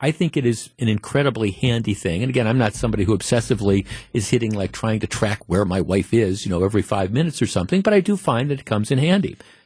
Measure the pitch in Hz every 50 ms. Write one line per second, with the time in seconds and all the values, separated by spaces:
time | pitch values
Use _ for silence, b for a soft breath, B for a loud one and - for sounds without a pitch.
0 | 135 156 156 - 180 156 - 151 127 120 113 - - - _ - 123 110 107 104
1 | - - - 143 143 135 110 113 110 101 98 - - 123 117 117 110 - 101 -
2 | - 92 82 92 123 131 127 131 113 107 120 131 117 104 - - - 113 104 104
3 | 95 104 107 92 - - 123 120 - - 123 101 104 101 98 101 98 B B B
4 | B B B 120 101 - 131 120 117 110 107 101 95 90 - - - 110 110 107
5 | - - - - 113 101 107 - - - 170 202 104 87 92 95 82 85 95 101
6 | 90 - 113 117 110 92 95 - - 101 90 85 92 98 110 101 90 - 107 95
7 | 95 95 113 135 165 165 - - 117 - - - 87 - 180 190 190 220 208 196
8 | - 208 202 185 - - 120 117 135 147 143 131 - - 107 107 107 - 143 127
9 | 147 170 190 202 160 - - - B B B B B